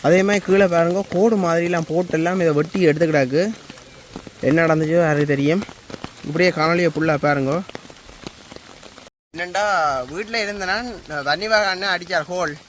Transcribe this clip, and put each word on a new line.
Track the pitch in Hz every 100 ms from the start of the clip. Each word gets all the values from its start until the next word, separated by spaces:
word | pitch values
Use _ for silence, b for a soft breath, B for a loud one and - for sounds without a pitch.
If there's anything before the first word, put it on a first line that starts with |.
| 139
அதே | 180 196
மாதிரி | 202 -
கீழே | 196 196
பாருங்க, | 170 170 185 196 175
கோடு | 226 214
மாதிரிலாம் | 175 165 170 170 160
போட்டு | 160 180 160
எல்லாம் | 165 185
இதை | 165 147
வெட்டி | 156 190 170
எடுத்து | 156 165
கிடக்கு. | 151 127 143 202 220 - - - - - - - - 135
என்ன | 160
நடந்துச்சோ | 165 156 156 170
யாருக்கு | 165 147 147
தெரியும். | 139 143 180 - - - - - - -
இப்படியே | 156 180 160
காணொலியை | 156 175 170
ஃபுல்லா | 151 160 143 147
பாருங்க. | 143 135 165 190 - - - - - - - - - - - - - - _ _
என்னண்டா, | 165 180 185 208 185 151 135 127
வீட்டுல | 165 220 233 202
இருந்தேன்னா | 208 185 208 247 190 - 151 139
தண்ணி | 156 214
வாக | 214 202
அண்ணன் | 185 196 180
அடிச்சார் | 175 180 151
ஹோல். | 180 165 147